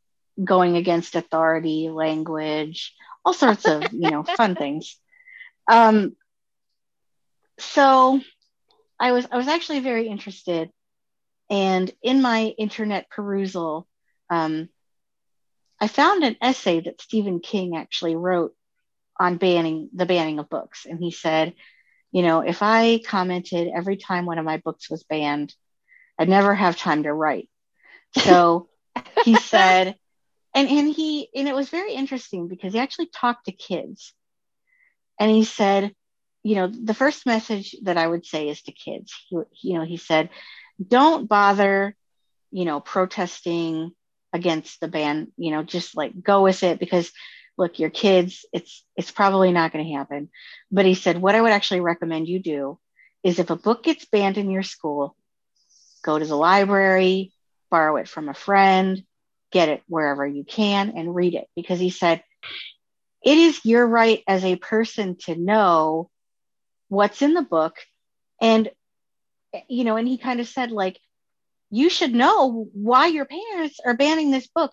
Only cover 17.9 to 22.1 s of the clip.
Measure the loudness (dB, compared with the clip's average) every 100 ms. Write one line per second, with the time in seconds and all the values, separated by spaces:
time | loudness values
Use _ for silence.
17.9 | -6 -4 -2 -2 -2 -2 _ _ _ _
18.9 | _ _ -2 0 2 2 2 0 -4 -8
19.9 | -6 0 0 0 -4 -6 -8 -10 -16 -14
20.9 | -8 -8 -6 -2 0 0 -4 _ _ _
21.9 | _ _